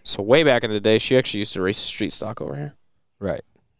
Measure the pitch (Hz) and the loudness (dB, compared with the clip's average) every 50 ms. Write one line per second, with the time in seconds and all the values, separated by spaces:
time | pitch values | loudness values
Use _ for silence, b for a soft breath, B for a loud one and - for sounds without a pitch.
0 | - - - - 98 104 127 156 160 143 127 120 - 110 107 107 101 107 110 110 | -8 -8 -6 -4 2 4 6 6 6 6 4 2 2 0 -2 0 2 4 4 4
1 | - - 135 127 123 - - 101 104 - - 95 92 95 101 - - - - - | 4 4 4 4 2 2 -2 -4 -6 -6 -4 -4 -2 -2 -2 -2 -4 -6 -6 -6
2 | 107 82 - - - 107 107 - - 73 - 143 147 147 - _ _ _ _ _ | -6 -6 -6 -6 -8 -10 -10 -10 -10 -10 -8 -8 -10 -12 -12 _ _ _ _ _
3 | _ _ _ - 101 95 80 - - _ _ _ _ _ _ _ | _ _ _ -10 -6 -6 -6 -6 -8 _ _ _ _ _ _ _